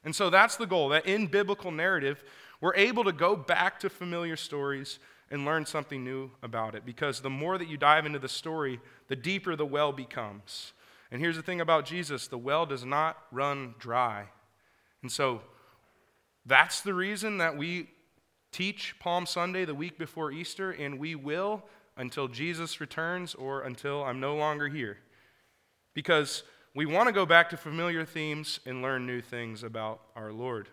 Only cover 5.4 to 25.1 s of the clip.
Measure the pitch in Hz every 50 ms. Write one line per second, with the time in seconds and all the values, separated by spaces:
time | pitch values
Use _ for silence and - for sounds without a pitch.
5.4 | 143 143 156 160 151 - - 156 139 - 147 135 127 127 131 135 135 131 - _
6.4 | - 120 113 113 113 110 107 107 - 127 120 - 156 143 127 - 123 135 135 135
7.4 | 151 170 185 185 175 165 156 139 143 147 151 156 151 151 151 143 131 123 - -
8.4 | - 160 160 160 147 135 127 117 - - - - _ _ 139 131 117 165 190 196
9.4 | 185 185 165 151 151 143 135 147 151 147 139 139 131 123 - 131 117 104 101 101
10.4 | 101 - - - - - - _ - - - - - _ - 123 156 170 165 160
11.4 | 156 - 180 175 170 165 165 156 139 135 156 180 175 143 147 123 - - 131 123
12.4 | 120 135 143 156 170 151 139 127 123 127 139 147 156 160 - - - - - 120
13.4 | 139 143 143 139 135 123 113 113 - 120 117 123 127 120 107 104 104 104 - _
14.4 | _ _ _ _ _ _ _ _ _ _ _ _ - 127 - - 143 131 123 110
15.4 | - - - - - - _ _ _ _ _ _ _ _ _ _ _ _ _ _
16.4 | _ 117 135 - - 170 - - - 196 196 180 185 196 214 196 202 220 208 190
17.4 | 170 165 147 147 147 170 175 180 156 - - _ _ _ _ _ _ _ _ _
18.4 | _ _ - - 180 196 208 - - - - _ - 175 175 180 180 170 - 180
19.4 | 175 180 185 185 185 160 147 139 156 175 165 - 160 143 - 160 160 147 139 156
20.4 | 175 - - - 190 190 180 - 147 143 143 131 147 160 165 151 135 143 151 170
21.4 | 190 202 214 208 196 - - - _ _ _ - 127 123 - - 139 127 120 117
22.4 | 147 170 170 160 165 156 - - 156 - - - 160 165 175 185 180 175 - -
23.4 | 131 135 135 139 131 135 123 117 - 143 143 143 143 135 123 131 131 139 147 151
24.4 | 151 151 151 147 147 143 143 151 123 107 101 - _ _